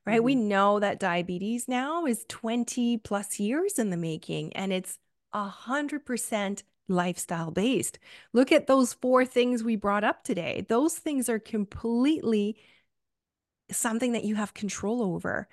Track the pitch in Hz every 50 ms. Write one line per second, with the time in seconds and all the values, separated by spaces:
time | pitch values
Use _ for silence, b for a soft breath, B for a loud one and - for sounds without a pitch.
0 | b 202 226 226 233 262 277 247 214 202 196 196 202 202 208 208 208 202 202 -
1 | 196 180 175 175 175 185 180 180 196 214 240 240 - 254 254 247 269 294 330 349
2 | 330 262 226 - - - - - 226 220 240 240 233 - - 254 240 240 240 220
3 | - - 202 202 202 - - - 202 214 269 320 381 403 - - 220 196 175 170
4 | 165 165 156 - - - 156 151 151 - - - 190 196 185 185 185 - - -
5 | _ _ _ _ _ _ - 208 202 196 - - - 226 262 294 294 285 302 285
6 | - - 247 220 - - 226 208 202 196 202 - - _ _ _ _ - 185 175
7 | 175 185 180 - - - 175 165 165 160 156 185 208 262 247 - - - - -
8 | B B B B B B B 240 262 - 330 285 - - 269 262 247 - - -
9 | - 254 254 254 254 254 - 240 247 247 247 226 226 233 226 202 - 202 202 208
10 | 208 262 - - - - 214 - - 127 - - 196 - 226 240 302 330 - -
11 | - 320 285 262 233 247 226 214 - - 226 214 196 - - - - 233 233 240
12 | 262 302 320 - - 233 220 208 202 214 226 b b b b b b b b _
13 | _ _ _ _ _ _ _ _ _ _ _ _ _ - - - - 226 220 233
14 | 254 240 233 214 - 208 214 214 208 - - - 208 190 - - 196 208 240 247
15 | 214 185 165 175 175 190 - - 214 -